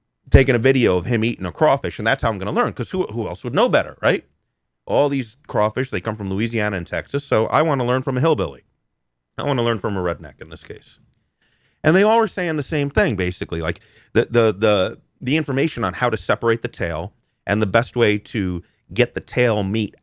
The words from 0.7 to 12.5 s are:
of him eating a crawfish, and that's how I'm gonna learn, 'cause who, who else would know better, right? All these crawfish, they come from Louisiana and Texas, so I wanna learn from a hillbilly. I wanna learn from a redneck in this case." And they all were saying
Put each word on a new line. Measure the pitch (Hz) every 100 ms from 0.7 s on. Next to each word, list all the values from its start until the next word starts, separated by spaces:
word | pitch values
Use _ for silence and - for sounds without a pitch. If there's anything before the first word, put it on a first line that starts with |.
| 135 110 90
of | 90
him | 120
eating | 113 113 92
a |
crawfish, | - 156 139 107 -
and | 110
that's | 135
how | 127
I'm | 101
gonna | 95
learn, | 175 156
'cause | - 120
who, | 185 175
who | 110 92
else | 90
would | 123
know | 139 240
better, | 143 78 -
right? | 110 180 - _ _ _ _ _ -
All | 117 143
these | 139 113 - -
crawfish, | 117 107 123 -
they | 98
come | 110 107
from | 98
Louisiana | 95 113 117 104 95
and | 85
Texas, | 85 - 143
so | - 110 113
I | 135
wanna | 165 139 120
learn | 131
from | 131 127
a |
hillbilly. | 160 131 82 67 _ _ _ _ _ _ _ -
I |
wanna | 143 131
learn | 117 113
from | 110 98
a |
redneck | 90 82 76 -
in | 80
this | 80
case." | - - - - _ _ _ _ _ _ _ _
And | 151 180
they |
all | 208 226
were | 220
saying | - 175